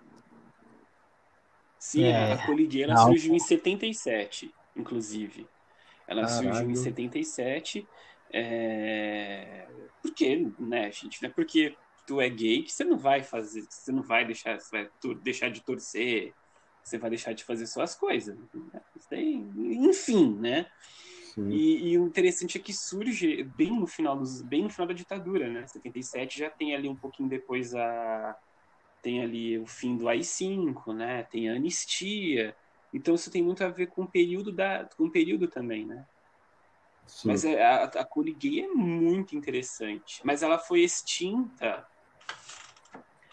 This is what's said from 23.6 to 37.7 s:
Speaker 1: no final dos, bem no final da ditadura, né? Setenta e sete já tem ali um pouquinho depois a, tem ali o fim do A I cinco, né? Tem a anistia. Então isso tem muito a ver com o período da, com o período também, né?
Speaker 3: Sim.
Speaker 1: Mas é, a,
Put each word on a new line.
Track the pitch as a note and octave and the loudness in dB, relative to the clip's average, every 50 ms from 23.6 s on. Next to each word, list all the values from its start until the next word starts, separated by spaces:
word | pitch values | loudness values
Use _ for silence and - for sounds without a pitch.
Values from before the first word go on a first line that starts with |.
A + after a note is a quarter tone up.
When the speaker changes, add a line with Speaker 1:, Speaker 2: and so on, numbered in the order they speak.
| D#3 F#3 A#3 A3+ | 2 2 4 0
Speaker 1:
no | F3+ | 0
final | D#3+ - - D#3 C#3+ C#3 | -2 -2 0 0 0 0
dos, | C#3 C3 B2+ C3 B2+ | 0 -2 -6 -6 -10
bem | B2 B2 C#3+ D#3 G3+ | -6 -2 0 0 0
no | G#3 | 0
final | - - F3 | -2 -4 -4
da | F3 F3+ | -4 -4
ditadura, | F3 F3+ - G3 F#3+ E3+ F3+ G3 F3 C3 A#2 | -8 -6 -8 -8 -8 -4 -2 0 0 0 0
né? | A#2 A#2 A#2+ | -4 -6 -8
Setenta | - - G#2+ - B2 A#2 B2+ | -10 -16 -14 -14 -10 -10 -8
e | B2 | -10
sete | - - B2 C3 C3 - C#3+ | -6 -6 -6 -6 -6 -4 -6
já | D3+ D#3 | -6 -6
tem | - - D#3 D3 C#3+ | -4 -4 -4 -2 -2
ali | C#3 C#3 C#3 | -2 -2 -4
um | C3+ | -6
pouquinho | C3+ - C3 - - C3+ C3 | -6 -10 -12 -6 -4 -4 -2
depois | C3 C3 - - B2 B2+ B2 A#2+ B2 | -2 -4 -4 -4 -4 -4 -4 -4 -4
a, | A#2+ A#2 A#2 A#2 A#2 A2+ A2+ A2 A2 A2 A2 G#2+ - _ _ _ _ _ _ _ _ _ _ _ _ | -2 -2 -2 -2 -4 -4 -4 -4 -4 -4 -8 -10 -12 _ _ _ _ _ _ _ _ _ _ _ _
tem | - A#2+ A#2+ B2 A#2+ | -6 -4 -2 -2 -2
ali | A#2 A#2 A#2 A#2 A#2 A2+ | -2 -4 -4 -2 -2 -2
o | A2 A2+ | -4 -4
fim | - - - C3+ B2 B2 | -8 -12 -6 -2 -2 -2
do | A2+ A2+ A#2 | 0 0 0
A | A#2+ | 0
I | E3 E3+ | 0 0
cinco, | - - - F#3 F#3+ G3 F#3+ F3 C#3+ B2 - - A#2 A2 | -4 -4 -4 -2 -2 -2 0 -2 -2 -2 -4 -8 -8 -6
né? | A2+ A#2 A#2+ B2+ A#2+ G#2+ | -4 -4 -4 -4 -6 -6
Tem | - - A#2 A2+ A2+ | -6 -6 -4 -2 -2
a | A#2+ | -2
anistia. | B2+ D3 F3+ - - - - - - F#3 G3 G#3 G#3 F#3+ D#3+ C3+ A#2 A2 G#2+ - _ _ _ _ _ _ - - | 0 -2 -2 -2 -4 -4 -4 -4 -4 -4 -4 -4 -2 -2 0 0 0 0 -2 -4 _ _ _ _ _ _ -10 -10
Então | C3+ - E3+ E3 | -4 2 2 2
isso | E3+ - F3 | 2 0 -2
tem | - F3+ | -2 0
muito | E3+ F3 F#3 F#3 F#3+ | 2 2 2 0 -2
a | F#3 | -2
ver | F3 F3+ F3+ | -2 -2 -6
com | F3 - F#3+ F#3+ | -4 -2 -6 -6
o | |
período | F3+ - F3+ F3 F3 F3+ G3 G3+ G#3 | 0 4 4 4 4 2 -2 -4 -4
da, | F3 F#3 F#3+ G3 F#3+ - - - - | -2 -2 0 0 0 -4 -6 -8 -2
com | - D#3+ | 0 0
o | D#3 | 2
período | - F3 D#3+ F3 G#3 G3 F3 | 4 2 2 4 2 0 0
também, | - - B2+ A#2+ A#2 A2+ G#2+ G#2+ | -2 -2 -6 -6 -4 -4 -6 -6
né? | G#2+ A2+ C3 C3+ _ _ _ _ _ _ _ _ _ _ _ _ _ _ _ _ _ _ _ _ | -8 -12 -14 -16 _ _ _ _ _ _ _ _ _ _ _ _ _ _ _ _ _ _ _ _
Speaker 3:
Sim. | - - - - G#2+ | -20 -16 -2 0 2
Speaker 1:
Mas | G#2 - D#3+ | 2 2 2
é, | D#3 D3+ G#2+ A#2 | 2 4 6 6
a, | A#2 | 6